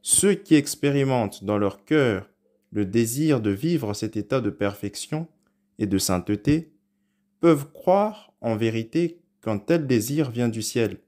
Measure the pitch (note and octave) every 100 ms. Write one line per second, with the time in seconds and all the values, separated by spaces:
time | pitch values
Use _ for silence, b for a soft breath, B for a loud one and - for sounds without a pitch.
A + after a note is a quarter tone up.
0 | - - G3 G3 - D3+ C#3+ - C#3+ C#3+
1 | C3+ B2+ G#2 - G2 G#2 G2+ - _ D#3
2 | B2+ F#2+ - _ _ _ _ G#2 G2 A#2
3 | A2+ B2+ D#3 C3+ G#2 G2 D#3 E3 G#2 G2+
4 | A2 G#2+ G2+ C3+ G#2 - G2+ G2+ G2+ -
5 | - D#3 E3 _ _ _ _ - G#2 F#2+
6 | - F2+ F2 G#2 - D#3 E3 _ _ _
7 | _ _ _ _ E3+ D3 C#3 - - G3
8 | G#3+ G#3 - _ A#2 G#2+ A2+ A2+ A2+ E3
9 | E3+ - _ _ A2+ G2+ - E3+ C#3 B2
10 | A#2 D3 C3+ A#2 A#2+ A2 G#2+ A#2+ A2 G2